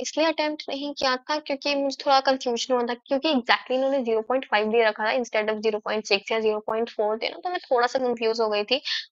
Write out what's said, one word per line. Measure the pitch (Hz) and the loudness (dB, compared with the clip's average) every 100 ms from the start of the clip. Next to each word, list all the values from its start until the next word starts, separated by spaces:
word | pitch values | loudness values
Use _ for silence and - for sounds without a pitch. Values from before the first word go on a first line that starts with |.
इसलिए | 254 - 320 | -6 0 2
attempt | 311 302 302 - | 2 -2 -4 -6
नहीं | 277 285 | -6 -6
किया | 277 277 254 | -2 0 0
था | - 302 | -2 -4
क्योंकि | 302 277 277 | -2 -4 0
मुझे | 285 277 262 - | 0 0 -2 4
थोड़ा | 269 | 4
confusion | 269 262 254 233 - | 6 2 0 -2 0
हुआ | 254 | 0
था, | 240 | 0
क्योंकि | 240 - 277 320 | -4 -2 0 2
exactly | 277 240 208 - | 0 2 0 2
इन्होंने | 254 269 277 | 0 0 0
ज़ीरो | 233 220 | 0 0
पॉइंट | 220 254 | 0 -2
फ़ाइव | 262 208 214 | 0 0 2
दे | 226 | 4
रखा | 220 214 | 2 2
था | 220 254 | 0 0
instead | 233 220 214 | 0 0 0
of | 214 | 0
zero | 220 208 | -2 -2
point | 214 214 214 | -2 -4 0
six | 196 - | -2 0
या | 226 | -2
ज़ीरो | 220 214 | 0 -2
पॉइंट | 214 220 233 | -2 -2 -2
फ़ोर | - 208 220 | -2 -2 -2
देना, | - - | -4 -6
तो | 370 | -6
मैं | 359 | -8
थोड़ा | - 247 240 | 0 2 2
सा | 269 | 2
confuse | 254 233 226 226 | -2 0 0 0
हो | 220 | 0
गई | 208 | 0
थी। | 208 262 - - - | 0 0 0 -6 -8